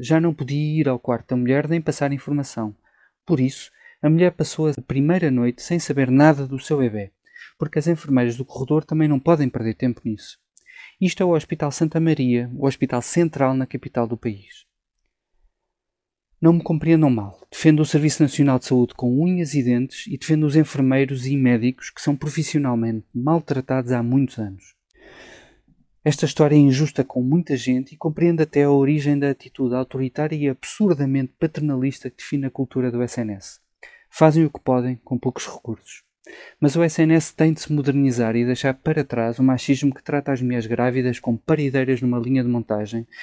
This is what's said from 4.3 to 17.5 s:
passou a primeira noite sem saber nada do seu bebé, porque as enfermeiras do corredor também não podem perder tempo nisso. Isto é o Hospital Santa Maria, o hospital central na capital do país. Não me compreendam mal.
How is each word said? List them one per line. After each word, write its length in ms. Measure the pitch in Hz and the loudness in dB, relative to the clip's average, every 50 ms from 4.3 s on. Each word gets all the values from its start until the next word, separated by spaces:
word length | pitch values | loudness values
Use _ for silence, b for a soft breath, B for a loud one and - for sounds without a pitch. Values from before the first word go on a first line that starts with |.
passou 360 | - - 156 - - - 156 151 | 0 -2 -4 -4 -4 -2 -2 -2
a 60 | 139 - | -2 -4
primeira 480 | - - 127 139 139 151 175 180 170 147 | -8 -4 -2 0 0 0 2 0 0 0
noite 320 | 131 123 120 120 120 - | 0 0 0 -2 -2 -6
sem 160 | - - 175 170 | -6 -4 -4 -4
saber 320 | - - 139 139 135 127 | -2 -2 -2 0 2 2
nada 340 | 127 139 147 156 151 143 139 | 4 6 6 6 4 2 -2
do 140 | 131 139 131 | -6 -8 -8
seu 200 | - - 156 143 | -4 -2 0 0
bebé, 340 | 131 117 107 107 98 101 _ _ B B B B B B B | 0 0 -2 -6 -10 -12 _ _ B B B B B B B
porque 220 | - 160 151 - 160 | -8 -8 -4 -4 -2
as 80 | 147 | -2
enfermeiras 500 | 170 170 160 - 139 135 127 123 120 120 | 0 -2 -2 0 0 2 2 2 0 -2
do 80 | 123 127 | -4 -8
corredor 400 | - - - 131 - 151 156 151 | -10 -8 -8 -2 0 0 0 0
também 220 | - 156 160 156 | 0 0 0 2
não 140 | 151 147 131 | 2 2 2
podem 280 | - 165 170 147 143 123 | 2 2 2 2 0 -2
perder 260 | - 120 113 113 107 | -2 -4 -4 -4 -4
tempo 280 | - 131 123 117 - - | -2 -2 -4 -4 -4 -6
nisso. 340 | 117 107 - - - - _ _ _ _ B B B B B B B B B | -8 -8 -8 -10 -18 -20 _ _ _ _ B B B B B B B B B
Isto 220 | 190 175 - - | -2 -2 0 0
é 40 | 190 | 2
o 80 | 175 170 | 2 2
Hospital 360 | 156 - - 165 156 156 143 | 0 0 -4 -6 -4 -4 -4
Santa 300 | - - 170 156 160 165 | -2 -2 -2 0 0 0
Maria, 500 | 165 165 151 147 127 123 120 120 123 120 | 2 2 2 2 2 2 0 0 -2 -4
o 140 | 123 - 135 | -4 -2 -2
hospital 340 | 135 131 - 143 131 127 120 | -2 0 0 -2 -2 -2 -4
central 540 | - - - 175 170 160 - 135 139 131 131 | -4 -2 0 0 0 0 0 0 0 0 0
na 100 | 131 131 | 0 -2
capital 440 | - - 131 - - - 123 117 110 | -4 -8 -10 -12 -6 -4 -4 -2 -2
do 80 | 120 | -4
país. 500 | 110 - 120 101 98 98 - - - _ _ _ _ _ _ _ _ _ _ _ _ _ _ _ _ _ _ _ _ _ _ _ _ _ _ _ _ _ _ _ _ _ _ _ _ | -6 -6 -8 -8 -8 -14 -20 -20 -20 _ _ _ _ _ _ _ _ _ _ _ _ _ _ _ _ _ _ _ _ _ _ _ _ _ _ _ _ _ _ _ _ _ _ _ _
Não 140 | 165 165 | 4 4
me 100 | 170 170 | 4 4
compreendam 460 | - - 165 151 - 160 165 160 156 139 | 2 0 -2 0 2 4 4 6 6 4
mal. 320 | 123 107 101 98 - _ - _ | 2 0 -2 -8 -12 _ -20 _